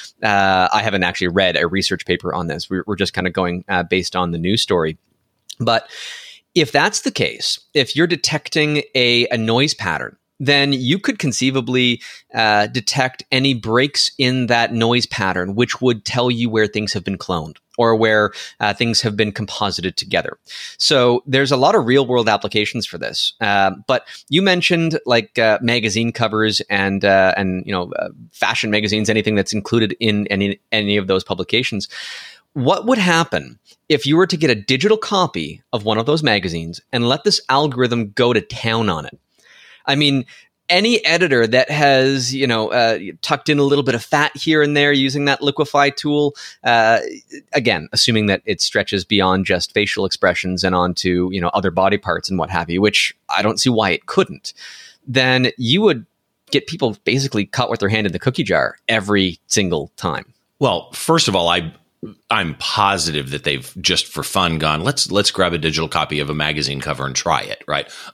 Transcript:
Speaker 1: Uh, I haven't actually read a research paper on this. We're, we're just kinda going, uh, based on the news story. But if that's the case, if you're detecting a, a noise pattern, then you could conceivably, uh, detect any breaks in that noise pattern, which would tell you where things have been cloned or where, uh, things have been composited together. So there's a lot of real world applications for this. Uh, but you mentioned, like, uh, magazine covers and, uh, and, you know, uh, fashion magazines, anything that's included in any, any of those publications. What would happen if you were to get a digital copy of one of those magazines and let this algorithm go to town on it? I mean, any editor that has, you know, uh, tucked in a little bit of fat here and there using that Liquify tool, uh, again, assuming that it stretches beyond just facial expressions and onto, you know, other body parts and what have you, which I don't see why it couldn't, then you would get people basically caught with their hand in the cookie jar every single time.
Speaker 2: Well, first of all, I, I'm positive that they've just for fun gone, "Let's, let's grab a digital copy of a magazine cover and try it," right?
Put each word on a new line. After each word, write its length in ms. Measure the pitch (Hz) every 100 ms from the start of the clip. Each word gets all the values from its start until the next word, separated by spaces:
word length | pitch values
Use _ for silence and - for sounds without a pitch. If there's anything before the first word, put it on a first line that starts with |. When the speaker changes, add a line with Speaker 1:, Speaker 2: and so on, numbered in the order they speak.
| - -
Speaker 1:
Uh, 460 | 110 101 98 92 92
I 80 | 107
haven't 220 | 110 98
actually 260 | 90 90 90
read 280 | 87 95 76
a 100 | 85
research 400 | 95 - 92 -
paper 260 | 107 90
on 140 | 76 85
this. 240 | 76 -
We're, 140 | 95 92
we're 80 |
just 200 | 95 95
kinda 160 | - 90
going, 340 | 90 90 90 -
uh, 140 | 92
based 320 | 87 92 87
on 160 | 92 87
the 80 | 85
news 240 | 87 113
story. 340 | - 92 80 80 _ _ _ _ - -
But 300 | 117 113 - - - - - - _
if 160 | 180 143
that's 300 | 139 180 -
the 100 | 269
case, 480 | - 87 - - - _
if 220 | 147 127 135
you're 100 | 170
detecting 760 | 170 - 151 - 165 151 151 -
a, 320 | 131 123 120 120
a 100 | 120
noise 380 | 110 117 147
pattern, 420 | - 98 76 60 - _ -
then 340 | 135 143 139
you 280 | 135 123 185
could 180 | - 226
conceivably, 840 | 147 110 131 131 117 127 123 117 - - _
uh, 360 | 113 110 104 107
detect 560 | 123 - 135 127 - -
any 220 | 131 135
breaks 580 | 123 110 117 143 - - -
in 280 | 127 127 117
that 260 | 117 117
noise 340 | 117 113 120 -
pattern, 500 | - 95 90 90 98
which 240 | 120 -
would 240 | 127 113
tell 260 | - 127 123
you 180 | 120 120
where 200 | 110 104
things 240 | 104 104
have 120 | 104
been 140 | 90 95
cloned 380 | - 87 78 - _ -
or 160 | 117
where, 380 | 110 110 107 104 - - -
uh, 160 | 107
things 260 | 101 117 110
have 160 | 113 104
been 140 | 107
composited 640 | 98 101 - 104 90 90
together. 440 | - 95 90 - - - - - -
So 440 | - 139 123 120 -
there's 260 | 131 139
a 40 | 135
lot 200 | 143 214
of 100 | 120
real 180 | 135 123
world 220 | 123 110
applications 580 | 101 101 110 104 120 -
for 120 | 85
this. 360 | 55 - - -
Uh, 300 | 107 101 98 95 -
but 180 | 127 - - -
you 140 | 151
mentioned, 560 | 196 180 - 170 165 160 -
like, 320 | 120 104 -
uh, 200 | 113 107
magazine 480 | 117 120 110 104 117
covers 500 | - 113 107 110 104 -
and, 360 | 101 98 98
uh, 300 | 101 98 95 95
and, 280 | 95 92
you 80 | -
know, 200 | 92 90
uh, 160 | - - - 113
fashion 380 | - 101 117 113
magazines, 380 | 104 104 107 107
anything 280 | 110 107 107
that's 160 | 95
included 440 | 104 - 117 110 -
in 260 | 113 104 101
any, 320 | 98 101 98 _
any 240 | 110 104 104
of 100 | 95
those 160 | 95
publications. 680 | - 95 90 110 - 104 - - - - - - _
What 320 | 151 127 190 214
would 120 | 254
happen 600 | 180 165 170 85 67 - _ _ -
if 180 | 143 135
you 100 | 160
were 100 | 180
to 100 | 170
get 140 | 151
a 60 | 110
digital 420 | 101 131 190 214
copy 640 | - 202 180 90 76 80 _
of 120 | 117
one 140 | 104 107
of 80 | 117
those 160 | 156
magazines 580 | 143 104 92 82 82 85 -
and 160 | 123 120
let 140 | 143
this 180 | 208 - -
algorithm 600 | 135 151 123 127 117 107
go 220 | 104 123
to 80 | 113
town 480 | - - 117 113 110
on 160 | 80 71
it? 120 | - _ _ _ - - -
I 120 | - 139
mean, 300 | 147 135 123 - _ _ -
any 360 | 175 220 240
editor 400 | 151 165 175 127
that 240 | 113 123 131
has, 640 | 147 143 135 131 135 120
you 140 | 135 131
know, 240 | 113 107
uh, 300 | 123 117 104 95 -
tucked 280 | - 147 -
in 100 | 143
a 60 |
little 180 | 139 143
bit 140 | 131 117
of 60 |
fat 320 | - 147 151 143
here 260 | 160 156
and 140 | 147 147
there 160 | 143
using 320 | 143 135 143
that 160 | 143 139
Liquify 540 | 143 139 147 143 143
tool, 420 | - 147 147 147 - - -
uh, 380 | 131 117 110 113 - - - 139 -
again, 360 | 147 117 90 76
assuming 340 | 110 - 113 104
that 160 | 95
it 160 | - 95
stretches 440 | - 107 98 101
beyond 400 | 87 101 95 95
just 280 | 92 90 -
facial 320 | - 104 -
expressions 580 | 95 - 95 87 92 92
and 140 | 95 90
onto, 520 | 90 87 92 90 92
you 80 | 95
know, 80 | 85
other 240 | 101 92
body 260 | 85 95 101
parts 320 | - 87 -
and 80 | 95
what 100 | 78
have 220 | 92 82
you, 100 | 87
which 320 | 107 - - - -
I 140 | 82
don't 160 | 104 -
see 120 | 131
why 200 | 113 101
it 160 | 82 -
couldn't, 480 | - - 69 - - - - - _
then 460 | - 127 127 127 127 -
you 240 | 117 165
would 240 | 220 226 - _ _ _ _
get 160 | 139 -
people 280 | 165 123 101
basically 420 | - 131 135 107
caught 240 | 98 - 123
with 120 | 117
their 80 | 98
hand 180 | 110 101
in 60 |
the 80 | 87
cookie 240 | - -
jar 320 | 101 82 58 - -
every 520 | 113 98 101 92 82 _
single 420 | - 95 80 71 -
time. 360 | 90 73 - _ _ _
Speaker 2:
Well, 320 | 135 87 -
first 340 | - - 165 135
of 80 |
all, 140 | 95 85
I, 260 | 90 80 - _ _ 107 - _
I'm 240 | 107 85 69
positive 720 | - - 98 98 80 73 67
that 140 | 71
they've 300 | 76 69 64 92
just 260 | 85 87 -
for 160 | -
fun 360 | - 98 87 80
gone, 240 | 78 78
"Let's, 280 | 101 - -
let's 180 | 98 101
grab 220 | - 90
a 60 | 82
digital 300 | 80 76 80
copy 300 | 82 76 73
of 120 | 71
a 40 |
magazine 460 | 76 76 76 69 69
cover 260 | 69 69 67
and 80 |
try 280 | 65 - 71
it," 200 | - 52 -
right? 200 | 73 71 - -